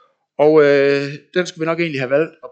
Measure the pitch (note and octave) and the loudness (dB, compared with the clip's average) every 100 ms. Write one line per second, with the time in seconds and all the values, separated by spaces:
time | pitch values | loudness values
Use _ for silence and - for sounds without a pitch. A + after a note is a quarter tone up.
0 | _ _ _ - D3+ D#3 C#3+ C#3+ C#3 C#3 | _ _ _ 0 2 4 4 4 2 0
1 | C#3+ D3 _ F#3 F3 - D#3+ E3 E3+ C#3 | -4 -12 _ -6 -6 -6 -6 -4 -6 -6
2 | B2+ C#3+ D#3+ - - | -2 -2 -2 -8 -18